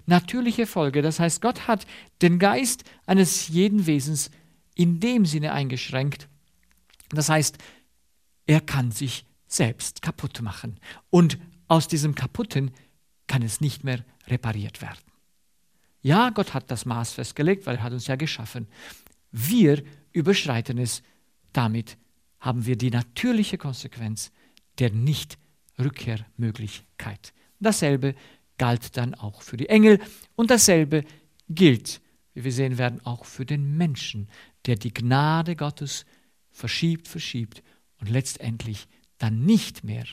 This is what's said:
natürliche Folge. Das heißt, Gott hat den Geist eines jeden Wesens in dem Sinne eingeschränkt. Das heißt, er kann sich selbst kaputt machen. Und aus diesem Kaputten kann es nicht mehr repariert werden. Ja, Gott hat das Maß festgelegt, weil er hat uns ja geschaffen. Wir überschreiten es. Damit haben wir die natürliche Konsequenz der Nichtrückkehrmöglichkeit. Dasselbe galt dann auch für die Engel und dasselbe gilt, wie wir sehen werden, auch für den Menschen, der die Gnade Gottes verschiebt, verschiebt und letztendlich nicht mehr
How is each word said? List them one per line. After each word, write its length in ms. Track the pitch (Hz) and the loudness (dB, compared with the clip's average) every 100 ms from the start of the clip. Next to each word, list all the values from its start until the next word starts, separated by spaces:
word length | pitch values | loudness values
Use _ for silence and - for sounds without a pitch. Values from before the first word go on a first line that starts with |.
| - | 2
natürliche 600 | 175 175 247 240 226 220 | 2 4 -2 -2 0 -2
Folge. 360 | 185 143 143 | 0 0 2
Das 180 | 151 156 | 0 0
heißt, 220 | 165 - | 0 0
Gott 260 | 233 - - | -2 -2 -2
hat 180 | 220 - - - - | -2 -4 -20 -20 2
den 180 | 175 175 | 4 6
Geist 440 | 196 240 254 - - - - | 4 2 0 -4 -10 -10 2
eines 440 | 190 180 - - | 4 4 2 -2
jeden 360 | 165 202 208 165 | 2 2 2 2
Wesens 460 | 147 135 147 - - _ _ _ | 0 0 -4 -6 -12 _ _ _
in 260 | - 175 165 | 0 2 2
dem 260 | 233 247 180 | 2 2 2
Sinne 260 | 151 151 | 0 -2
eingeschränkt. 760 | 139 139 127 - 131 143 - - _ _ _ _ _ _ _ - | -2 -2 -4 -4 -2 -2 -6 -14 _ _ _ _ _ _ _ -6
Das 200 | 151 147 | -4 2
heißt, 280 | 156 143 - - - _ _ _ _ _ _ - | 2 0 -4 -16 -20 _ _ _ _ _ _ 2
er 140 | 156 | 2
kann 300 | 151 139 123 | 2 -2 -2
sich 340 | 107 135 - - _ _ | -4 -6 -8 -14 _ _
selbst 540 | - 113 - - - | -2 -2 -2 -10 -10
kaputt 400 | 160 - - - | -10 -8 -10 -8
machen. 380 | 110 - 117 107 - - _ | -10 -10 -12 -14 -18 -20 _
Und 280 | 175 165 127 - - - | 4 4 2 -10 -14 2
aus 200 | 160 - | 2 2
diesem 280 | 156 151 143 | -2 -2 -2
Kaputten 560 | 127 - 226 139 135 - _ _ _ _ - | -6 -6 -6 -4 -4 -8 _ _ _ _ -4
kann 140 | 131 | -2
es 200 | 113 - | -2 -2
nicht 220 | 151 - | -4 -4
mehr 200 | 135 123 - _ - | -6 -6 -8 _ -6
repariert 540 | 123 117 104 104 - | -4 -4 -6 -8 -10
werden. 240 | 107 - _ _ _ _ _ _ _ _ _ _ 135 | -16 -16 _ _ _ _ _ _ _ _ _ _ 2
Ja, 240 | 180 247 | 4 4
Gott 240 | 214 190 | 0 -2
hat 160 | 131 - | -4 -6
das 160 | 120 123 | -8 -6
Maß 280 | 117 117 | -6 -6
festgelegt, 520 | - 117 - 156 196 143 | -8 -10 -2 0 0 -2
weil 120 | 120 | -6
er 60 | |
hat 100 | 117 | -6
uns 120 | 123 113 | -6 -6
ja 100 | 131 | -4
geschaffen. 520 | 156 - 110 123 110 - - - - _ _ | -4 -6 -10 -12 -12 -16 -20 -20 -20 _ _
Wir 500 | 113 131 240 156 147 - - _ | -6 0 6 6 6 0 -20 _
überschreiten 640 | 175 156 196 151 117 117 120 | 0 2 2 0 -2 -2 -4
es. 240 | 123 - - _ _ _ _ | -4 -6 -12 _ _ _ _
Damit 460 | - 113 117 110 - _ _ _ _ | 0 0 0 -6 -14 _ _ _ _
haben 280 | 127 123 117 | -4 -2 -2
wir 100 | 120 | -2
die 140 | 123 | 0
natürliche 640 | 120 117 - 247 226 208 185 | -2 -4 -4 0 0 0 -4
Konsequenz 760 | 143 123 - 120 110 110 - _ _ _ _ - | -8 -10 -12 -10 -8 -8 -12 _ _ _ _ -2
der 140 | 123 | 0
Nichtrückkehrmöglichkeit. 2500 | 107 135 151 - - _ _ _ - 135 135 123 110 110 - 117 107 104 - - - 113 101 - _ _ _ | 2 0 0 -6 -16 _ _ _ -6 -4 -4 -6 -8 -8 -6 -6 -4 -10 -12 -18 -16 -14 -14 -18 _ _ _
Dasselbe 540 | 220 202 151 139 135 131 - _ _ - | -2 0 2 2 0 -4 -12 _ _ -2
galt 360 | 127 120 - - | 0 0 -2 -6
dann 180 | 123 - | -6 -8
auch 260 | 104 - | -12 -14
für 160 | - 117 | -12 -8
die 120 | 139 | 2
Engel 300 | 214 214 208 - - - - | 8 10 8 4 -18 -10 -2
und 160 | 233 | 2
dasselbe 520 | 240 - 165 147 156 143 - _ _ - | 6 6 6 4 0 -2 -10 _ _ -8
gilt, 520 | 160 175 117 - - _ _ _ 127 | 6 6 6 0 -14 _ _ _ -10
wie 80 | |
wir 80 | 127 | -6
sehen 260 | 123 131 123 | -2 -2 0
werden, 260 | 123 120 | -2 -4
auch 220 | 120 120 - | -8 -10 -12
für 220 | - 127 | -12 -6
den 280 | 147 143 156 | -4 -2 -2
Menschen, 540 | 170 131 - 107 101 - - _ - | -2 -4 -8 -10 -12 -16 -20 _ -4
der 80 | 104 | -2
die 180 | 120 | -4
Gnade 640 | - 120 131 151 160 165 160 | -4 2 2 4 2 -2 -4
Gottes 500 | 147 143 143 - - _ _ _ _ | -6 -6 -10 -12 -14 _ _ _ _
verschiebt, 560 | - - - 165 165 - | -12 -8 -2 -2 -2 -8
verschiebt 560 | 165 - 123 110 - _ _ _ _ | -12 -10 -8 -10 -12 _ _ _ _
und 120 | 101 | -4
letztendlich 760 | 127 131 - 120 113 113 104 - _ _ _ 117 | -2 -2 -8 -8 -8 -8 -12 -14 _ _ _ -2
nicht 540 | 110 160 220 - - | 0 4 2 2 -8
mehr 220 | - 113 120 | -10 -10 -10